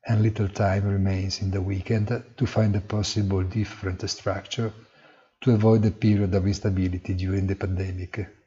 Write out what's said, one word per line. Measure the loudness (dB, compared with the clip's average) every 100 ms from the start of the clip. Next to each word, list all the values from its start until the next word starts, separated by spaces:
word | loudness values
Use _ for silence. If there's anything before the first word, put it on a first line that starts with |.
| 2
and | 2
little | 2 2 -4
time | 0 0 2 0
remains | 2 2 0 -2 -2
in | -2
the | -2
weekend | -2 -4 0 0 0 -4 -6 -4
to | -2
find | 2 2 0
a |
possible | -2 -4 -2 -2 0 0
different | 0 -2 -4 -4 -6 -6 -6
structure | -6 -4 -6 -6 -4 -4 -6 -20 _ -20 _ _ _
to | 2
avoid | 4 6 6
the | 4
period | 2 2 4 2
of | 2 0
instability | 0 -2 0 0 -2 -4
during | -4 -2 0 -2
the | -2
pandemic. | -2 -2 -4 -6 -8 -8 -10 -12